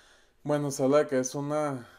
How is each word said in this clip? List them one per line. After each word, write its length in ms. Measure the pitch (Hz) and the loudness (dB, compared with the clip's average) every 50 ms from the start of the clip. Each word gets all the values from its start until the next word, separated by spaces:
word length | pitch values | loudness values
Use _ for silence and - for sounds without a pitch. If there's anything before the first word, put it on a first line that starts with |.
| _ _ _ _ _ _ _ _ _ | _ _ _ _ _ _ _ _ _
Bueno, 280 | 147 147 147 147 143 | -2 -2 0 0 -2
se 120 | 135 - 135 | -2 0 2
habla 160 | 131 143 151 | 4 4 4
de 80 | 147 - | 4 4
que 120 | 139 127 | 0 0
es 160 | 127 127 - | -2 -2 -4
una, 520 | 143 143 143 147 151 151 147 135 123 113 - - | -6 -6 -4 -2 -2 -2 -2 -4 -6 -10 -14 -20